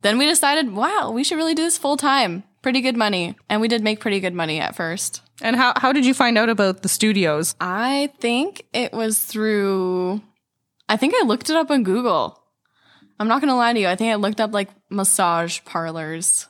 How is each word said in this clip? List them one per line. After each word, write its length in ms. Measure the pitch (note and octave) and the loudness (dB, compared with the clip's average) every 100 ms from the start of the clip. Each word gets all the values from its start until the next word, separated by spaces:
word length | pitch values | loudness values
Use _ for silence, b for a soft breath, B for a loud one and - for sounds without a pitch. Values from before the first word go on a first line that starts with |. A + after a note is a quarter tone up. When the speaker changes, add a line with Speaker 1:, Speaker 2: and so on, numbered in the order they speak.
Speaker 1:
then 140 | G3+ A3+ | 2 2
we 80 | D4 | 2
decided, 460 | E4 C#4 D4 C4+ | 2 2 2 0
"Wow, 380 | G3 C#4+ G#4 C#4 | -2 -2 0 -2
we 120 | A3+ | -2
should 140 | C#4+ E4 | -2 -2
really 180 | D#4+ D#4+ | 0 0
do 80 | |
this 140 | E4 - | 0 -2
full 200 | C#4 C#4+ | -2 0
time. 460 | C#4+ C4+ G#3+ E3+ - _ | 2 2 0 -2 -10 _
Pretty 200 | C4+ C4 | -2 0
good 140 | B3+ A#3+ | 0 0
money." 400 | G#3+ F#3+ E3+ - _ | 0 0 -4 -8 _
And 100 | G#3+ | 0
we 60 | A3+ | 0
did 160 | A#3 | 0
make 160 | G#3+ G#3+ | 0 -2
pretty 200 | A3 G3 | -2 -2
good 140 | F#3 | -2
money 260 | F3 D#3+ D#3 | -4 -4 -2
at 160 | - - | -4 -4
first. 460 | E3 F3+ - - _ - | -6 -6 -8 -10 _ -8
Speaker 2:
And 140 | A3+ A#3+ | -2 2
how, 180 | B3 - | 2 2
how 160 | C4 | 2
did 140 | C#4 B3+ | 4 2
you 80 | |
find 240 | C4 B3 A3+ | 4 4 4
out 120 | A3+ | 2
about 340 | G#3+ G3 F#3 | 2 2 0
the 60 | F#3+ | -4
studios? 680 | - G#3+ G3+ E3+ D3+ E3 - | 0 2 4 2 0 -2 -4
Speaker 1:
I 520 | F3+ F#3+ B3 C#4 C#4+ _ | -4 -2 0 0 -2 _
think 460 | A#3 A#3+ E4+ - - | -2 0 -2 -6 -8
it 180 | A3 B3 | -6 -4
was 260 | G#3+ A3 G#3+ | -2 -2 -2
through, 1000 | - G#3+ G#3+ G#3 G3 F#3+ F#3 F3+ F3+ G#3 - _ _ _ _ _ - | -4 -2 0 0 0 0 0 0 -2 -4 -8 _ _ _ _ _ -4
I 80 | A3 | 0
think 160 | C4+ A#4+ | 2 2
I 60 | D4 | 2
looked 240 | G#3+ - | 0 0
it 60 | D#4+ | 0
up 140 | D#4 | 2
on 140 | C#4+ | 0
Google. 580 | F#3+ G3+ B3 E3 G2 - _ _ _ b b b b _ | 2 0 0 0 -2 -8 _ _ _ b b b b _
I'm 80 | G#3+ | 0
not 140 | B3 | 2
gonna 140 | C#4+ B3+ | 2 2
lie 180 | A#3 | 2
to 60 | A#3+ | 2
you. 80 | F#3+ | 0
I 80 | F#3 | 0
think 160 | F3 | 0
I 40 | G#3+ | 0
looked 240 | G3+ G#3 | -2 0
up, 120 | G#3+ | -2
like, 160 | G#3 G3 _ _ | -2 -4 _ _
massage 680 | G3+ F#3+ - F3+ E3+ E3+ - - | 0 2 4 2 2 -2 -6 -8
parlors. 840 | E3+ E3 D#3+ D#3 E3 E3 - | -6 -6 -8 -8 -6 -2 -2